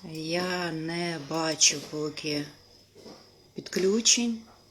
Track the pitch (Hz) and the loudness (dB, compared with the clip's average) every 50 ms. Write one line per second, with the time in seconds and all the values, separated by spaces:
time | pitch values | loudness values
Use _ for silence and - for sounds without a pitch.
0 | - 180 160 160 156 160 170 175 180 185 180 180 180 170 160 160 160 165 170 170 | -12 -10 -8 -8 -4 -2 0 0 0 0 0 -2 -2 -2 -2 -4 -4 -4 -2 -2
1 | 175 175 170 160 139 143 160 160 160 160 156 147 - - - 147 135 - - 151 | -2 -2 -4 -6 -6 -4 -2 0 2 0 2 4 4 4 4 2 -6 -6 -4 -4
2 | 151 151 147 - - 156 147 147 147 151 - - - - - - - _ _ - | -4 -4 -4 -6 -4 -2 -2 -2 -2 -6 -10 -20 -20 -20 -20 -20 -20 _ _ -20
3 | - - - - - - - - - - _ - - - - 190 180 190 202 226 | -18 -18 -18 -18 -20 -20 -20 -20 -20 -14 _ -12 -12 -6 -2 2 2 4 4 4
4 | 226 - - - 240 240 226 226 - - - - - - | 6 6 6 6 4 0 0 -2 -6 -14 -20 -20 -20 -20